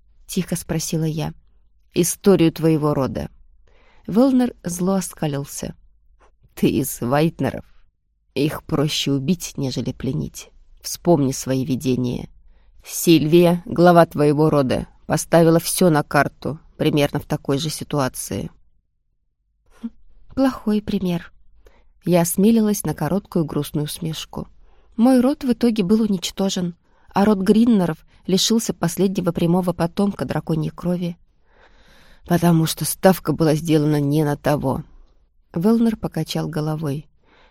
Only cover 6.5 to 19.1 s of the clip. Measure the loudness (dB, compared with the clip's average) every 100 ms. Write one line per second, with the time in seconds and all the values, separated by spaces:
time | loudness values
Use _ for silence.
6.5 | -2 0 0 -4 -6 -2 0 0 -2 -4
7.5 | -6 -12 -20 _ _ _ _ _ -4 -4
8.5 | -4 -6 -4 -2 -2 -4 -2 -2 -4 -6
9.5 | -8 -8 -6 -8 -8 -6 -6 -8 -12 -20
10.5 | -20 -20 -20 -14 -4 2 2 2 -2 -4
11.5 | -4 -4 -4 -2 -2 -2 -6 -10 -20 -20
12.5 | -20 _ -20 -14 -2 4 4 6 4 6
13.5 | 2 -2 2 6 6 4 2 0 2 2
14.5 | 2 0 -2 -6 _ -6 -4 2 4 6
15.5 | 4 0 2 2 2 2 0 0 -4 -10
16.5 | -10 -12 -4 0 2 0 -2 -6 -6 -4
17.5 | -4 -4 -8 -6 -4 -4 -6 -10 -8 -10
18.5 | -14 _ _ _ _ _